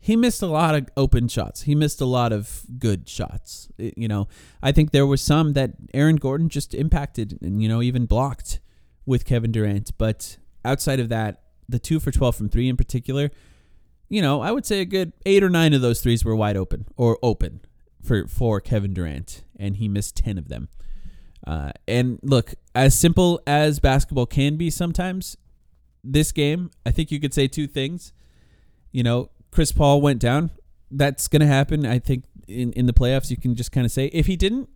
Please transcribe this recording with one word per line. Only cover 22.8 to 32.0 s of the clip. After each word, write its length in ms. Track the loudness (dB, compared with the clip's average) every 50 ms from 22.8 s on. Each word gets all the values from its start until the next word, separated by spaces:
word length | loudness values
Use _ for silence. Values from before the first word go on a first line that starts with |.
| 4 4 4 6
simple 420 | 4 4 4 4 4 2 2 0 0
as 340 | 0 2 2 4 2 2 2
basketball 460 | 2 4 4 4 2 0 0 -2 -2
can 300 | 0 0 0 0 0 0
be 140 | -2 -2 -4
sometimes, 680 | -2 -2 -4 -2 -2 -2 -4 -4 -6 -8 -8 -10 -14 -18 _ _ -20 _ _ _ _ _ _ _ _ _ _
this 260 | -2 0 2 2 2
game, 400 | 0 0 0 0 0 -2 -4 -8 _ _ -2
I 40 | -2 0
think 180 | 0 0 -2
you 80 | -4 -4
could 140 | -4 -2 0
say 140 | 0 0 0
two 180 | 0 -4 -6
things. 460 | -6 -4 -6 -6 -6 -8 -10 -14 -18 -20 _ _ _ _ _ _ _ _ _ _ _ _ _ _ -8 -4
You 100 | -2 0
know, 280 | 0 0 0 -2 -6 _ _ -20 _
Chris 220 | 0 2 2 2 2
Paul 280 | 4 4 6 6 6 4
went 180 | 2 2 2
down. 300 | 0 0 0 0 0 -2 -6 -10 -20 _ -20 _ -20 -12
That's 380 | -2 0 0 0 0 -4 -6 0
gonna 180 | 2 4 4
happen. 400 | 6 4 4 2 0 0 -2 0
I 120 | 0 0 -2